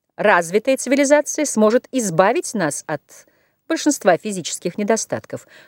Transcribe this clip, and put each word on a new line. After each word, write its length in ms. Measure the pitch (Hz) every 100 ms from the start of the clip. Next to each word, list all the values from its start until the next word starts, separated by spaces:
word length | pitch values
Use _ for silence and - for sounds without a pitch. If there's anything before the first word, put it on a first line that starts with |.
| _ -
развитая 600 | 202 180 165 196 240 269
цивилизация 680 | - 269 277 294 294 -
сможет 440 | 294 - 214 240 -
избавить 600 | 262 214 160 190 277 -
нас 300 | 220 160 - -
от 160 | 151 - - _ _ _ _ _
большинства 480 | 320 302 285 202 165
физических 640 | 220 190 151 - 180 170
недостатков», 680 | 208 220 - 117 - 123 - -